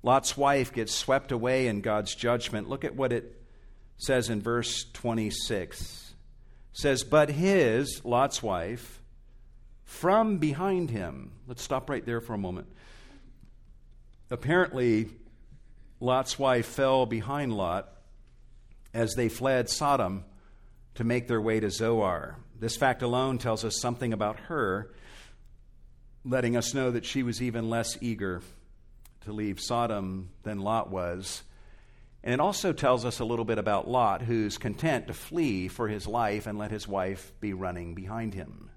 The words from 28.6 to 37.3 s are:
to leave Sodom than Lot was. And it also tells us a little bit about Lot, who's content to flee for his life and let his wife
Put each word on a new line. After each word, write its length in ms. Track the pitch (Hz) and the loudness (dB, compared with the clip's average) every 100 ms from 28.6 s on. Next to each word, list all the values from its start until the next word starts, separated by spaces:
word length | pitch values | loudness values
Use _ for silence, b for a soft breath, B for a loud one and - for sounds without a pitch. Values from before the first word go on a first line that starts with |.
| - - - - - - | -20 -20 -20 -20 -20 -16
to 120 | 104 | -10
leave 280 | 107 107 92 | -4 -4 -4
Sodom 680 | - 120 117 104 95 95 90 - | -2 0 0 -2 -4 -6 -10 -12
than 160 | 107 104 | -8 -4
Lot 300 | 98 113 - | 0 0 0
was. 520 | 95 87 90 98 - - b b b b b b b | -4 -4 -4 -8 -10 -14 b b b b b b b
And 80 | - | -2
it 80 | 127 | 2
also 320 | 175 202 190 | 2 0 -2
tells 320 | - 135 123 | 2 2 2
us 140 | 117 - | 0 -2
a 60 | |
little 200 | 113 117 | -2 0
bit 140 | 117 107 | 0 0
about 300 | 104 101 - | 2 0 2
Lot, 340 | 127 113 90 | 4 4 2
who's 340 | 117 113 107 - | 0 0 0 -2
content 520 | 117 101 160 131 - | -6 -2 0 0 -2
to 60 | |
flee 540 | 98 - 165 147 95 92 | -10 -4 0 2 0 -2
for 200 | - 110 | -4 -4
his 180 | 104 104 | -4 -2
life 400 | 117 110 104 107 | 0 0 0 -4
and 120 | 104 | -6
let 120 | 104 | -4
his 180 | 107 104 | -6 -2
wife 440 | 98 92 95 - | -2 -2 -4 -12